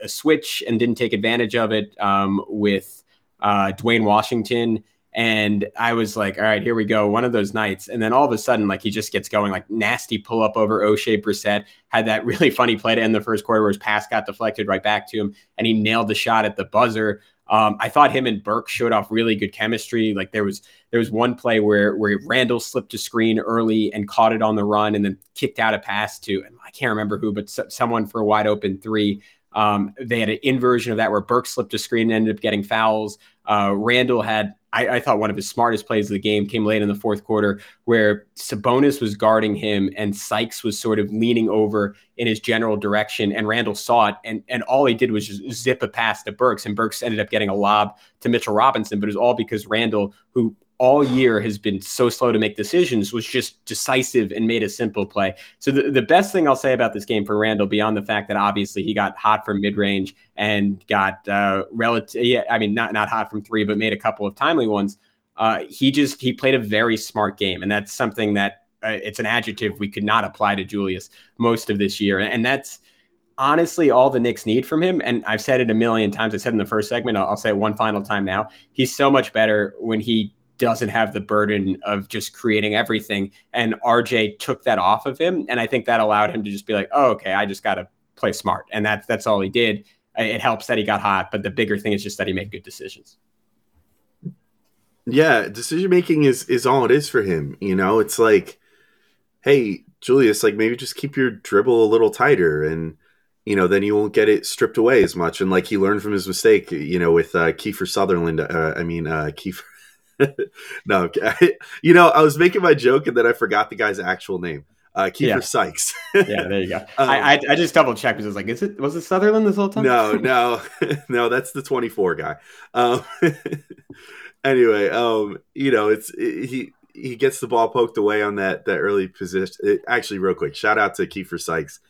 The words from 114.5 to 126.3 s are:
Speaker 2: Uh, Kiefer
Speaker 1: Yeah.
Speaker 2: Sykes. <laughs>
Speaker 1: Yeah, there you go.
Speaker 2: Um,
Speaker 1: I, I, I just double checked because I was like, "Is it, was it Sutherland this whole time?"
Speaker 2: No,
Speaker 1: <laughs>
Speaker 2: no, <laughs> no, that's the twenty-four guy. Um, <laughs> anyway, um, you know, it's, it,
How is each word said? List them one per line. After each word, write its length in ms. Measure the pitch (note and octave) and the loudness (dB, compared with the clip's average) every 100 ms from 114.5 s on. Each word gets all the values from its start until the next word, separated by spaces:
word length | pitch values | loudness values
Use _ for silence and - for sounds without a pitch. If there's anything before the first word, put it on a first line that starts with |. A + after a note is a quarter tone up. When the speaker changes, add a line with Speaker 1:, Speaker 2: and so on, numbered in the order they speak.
| D2 - _ _ - | -8 -14 _ _ -2
Speaker 2:
Uh, 160 | F#2+ | -2
Kiefer 140 | - B2+ | 0 0
Speaker 1:
Yeah. 120 | G2 | 0
Speaker 2:
Sykes. 520 | - A#2 F2+ - - - - | 0 -2 -2 -4 -6 -8 0
<laughs> 100 | G3+ | 2
Speaker 1:
Yeah, 320 | - G2+ F2+ | 2 0 -2
there 120 | G2 | -2
you 100 | F2+ | -2
go. 80 | E2+ - - | -6 -4 0
Speaker 2:
Um, 100 | C3+ | 2
Speaker 1:
I, 260 | C3+ C#3+ | 4 4
I, 60 | D3 C#3 | 4 4
I 60 | D3+ | 2
just 200 | E3+ E3 | 4 4
double 180 | C3+ | 2
checked 240 | A2 B2+ G#2+ | 0 -2 -2
because 80 | G#2 | -4
I 40 | |
was 60 | G2+ | -6
like, 120 | G2 | -6
"Is 160 | A#2+ | -4
it, 160 | G3+ - | -6 -4
was 160 | C#3 E3 | -6 -6
it 60 | |
Sutherland 440 | E3 F#3 G#3 A3 G#3 | -2 2 4 4 2
this 120 | G3+ | 2
whole 120 | G3 | -2
time?" 140 | - | 0
Speaker 2:
No, 300 | C3+ A#2+ G#2+ | 2 4 2
Speaker 1:
<laughs> 40 | G#2+ | 2
Speaker 2:
no, 420 | B2+ B2+ A#2+ A#2 - - | 2 2 2 0 -6 -6
<laughs> 260 | B3 D3 - | -4 -4 -2
no, 220 | A#2+ A#2 | 0 2
that's 220 | B2 - | 0 -2
the 100 | C#3+ | -10
twenty-four 540 | C3 C3 A#2+ - F#2+ D#2 | -4 -2 -2 -2 -2 -2
guy. 220 | D2+ D2+ - - - | -6 -10 -16 -20 -6
Um, 300 | A#2 A#2+ A#2+ - - E3 D3+ - D#3 - | 0 2 0 -4 -2 0 0 -8 -10 -12
<laughs> 720 | - - - - - - _ | -20 -20 -20 -20 -20 -20 _
anyway, 460 | C3+ C3 A#2 G#2 G2+ | 0 4 4 4 2
um, 480 | G#2 A#2 A2 G#2 - _ | 0 0 0 -2 -8 _
you 160 | - C3+ | -4 0
know, 200 | A2+ G#2 | 2 2
it's, 200 | G#2+ - - | 0 -4 -6
it, 340 | A2+ | -6